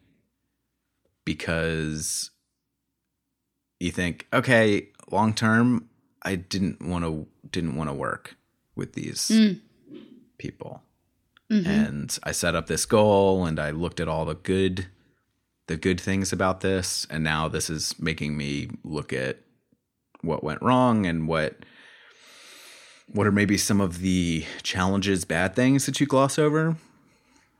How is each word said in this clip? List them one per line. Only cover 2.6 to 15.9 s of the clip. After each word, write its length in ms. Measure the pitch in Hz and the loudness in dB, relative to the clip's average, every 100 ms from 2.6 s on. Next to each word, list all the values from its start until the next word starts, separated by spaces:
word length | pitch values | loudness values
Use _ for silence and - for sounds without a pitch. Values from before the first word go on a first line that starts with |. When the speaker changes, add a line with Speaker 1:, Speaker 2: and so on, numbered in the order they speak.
| _ _ _ _ _ _ _ _ _ _ _ - | _ _ _ _ _ _ _ _ _ _ _ -8
Speaker 1:
you 100 | 87 | -6
think, 380 | 82 90 113 - | -2 -4 -4 -2
"Okay, 560 | 127 123 117 110 104 - _ - | 0 4 4 6 2 -2 _ -4
long 240 | 92 110 | 0 2
term, 540 | 107 113 113 123 120 - _ _ _ | 2 2 4 4 2 -4 _ _ _
I 120 | 87 95 | -6 -4
didn't 460 | 92 98 92 - 80 | -4 -2 -2 -4 -6
wanna, 380 | 90 82 78 - _ - | -4 -2 -6 -10 _ -10
didn't 280 | 92 82 67 | -6 -4 -4
wanna 160 | 78 | -6
work 420 | 69 67 - - - _ _ _ - | -4 -6 -6 -10 -20 _ _ _ -10
with 160 | 95 | -8
these 380 | - - - - | -6 -8 -4 2
Speaker 2:
Mm. 320 | 220 214 180 _ _ - - - - _ - | 6 6 2 _ _ -20 -20 -20 -20 _ -14
Speaker 1:
people." 460 | - - - - _ _ _ _ _ _ - | -14 -12 -14 -16 _ _ _ _ _ _ -2
Speaker 2:
Mm-hmm. 200 | 214 180 | 0 2
Speaker 1:
And 500 | 208 220 143 139 - | 2 0 -2 -6 -8
I 100 | - | -6
set 200 | - 87 | -2 0
up 140 | 85 - | 0 -2
this 180 | 80 - | -4 2
goal 600 | 113 107 98 98 95 85 | 6 6 6 4 4 0
and 160 | 80 | -2
I 80 | 76 | -4
looked 320 | 78 85 - | -4 -4 -4
at 80 | 82 | -4
all 160 | 80 80 | -2 -4
the 100 | 78 | -6
good, 520 | - 95 95 92 92 _ _ _ _ _ _ _ - | -2 0 0 -2 -8 _ _ _ _ _ _ _ -10
the 100 | 82 | -2
good 240 | 95 | 0